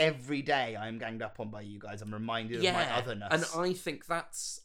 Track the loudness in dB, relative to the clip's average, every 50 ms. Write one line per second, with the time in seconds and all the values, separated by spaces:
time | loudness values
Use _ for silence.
0 | 4 4 4 2 -2 -2 -2 0 2 4 4 4 4 2 -2 -4 -4 -4 -4 -4
1 | -4 -4 -4 -4 -4 -4 -4 -6 -6 -6 -6 -8 -10 -10 -10 -10 -10 -10 -8 -8
2 | -6 -6 -4 -4 -2 0 0 0 0 0 2 4 4 4 6 4 4 2 2 0
3 | 0 0 -2 -4 0 2 4 4 4 2 2 2 2 2 0 0 -2 -4 -6 -4
4 | -4 -2 -2 -2 -2 -4 -8 -8 -6 -6 -8 -8